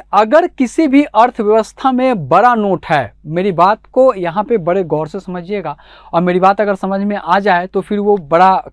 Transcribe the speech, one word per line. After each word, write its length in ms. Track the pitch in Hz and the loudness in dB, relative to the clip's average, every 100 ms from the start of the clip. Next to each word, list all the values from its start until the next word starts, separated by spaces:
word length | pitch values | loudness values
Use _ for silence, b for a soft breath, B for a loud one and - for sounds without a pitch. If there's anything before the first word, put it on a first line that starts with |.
| - | 0
अगर 340 | 196 220 302 359 | 0 4 2 2
किसी 380 | - 240 - 311 | -4 -4 0 2
भी 160 | 277 | 2
अर्थव्यवस्था 880 | 294 214 247 - 208 220 214 - 262 | 2 2 0 0 0 0 -2 -4 -2
में 360 | 247 262 220 131 | 0 0 -2 0
बड़ा 260 | 175 247 | 2 4
नोट 300 | 226 302 175 | 2 0 -4
है, 280 | - 151 110 - 151 | -2 -2 -2 -12 -8
मेरी 240 | 170 202 | -4 -2
बात 260 | 165 185 - _ | 2 2 0 _
को 260 | 254 262 | 2 2
यहाँ 280 | 196 170 180 | 0 -4 -4
पे 140 | 208 226 | -2 -2
बड़े 240 | 160 190 | 0 -2
गौर 220 | 165 151 156 | -2 -4 -4
से 120 | 196 | -10
समझिएगा 560 | 185 180 175 202 156 143 b b b | -10 -12 -8 -8 -8 -12 b b b
और 80 | 170 | -2
मेरी 180 | 180 180 | 0 2
बात 220 | 185 196 | 2 2
अगर 140 | 208 | -2
समझ 260 | 190 190 196 | -4 -4 -4
में 140 | 202 | -4
आ 240 | 202 165 190 | -6 -2 0
जाए 280 | 202 175 185 | 2 0 -2
तो 140 | 190 | -6
फिर 180 | - 208 | -4 -2
वो 180 | 202 202 | 0 -2
बड़ा 360 | 143 165 190 185 - | 0 2 4 2 -4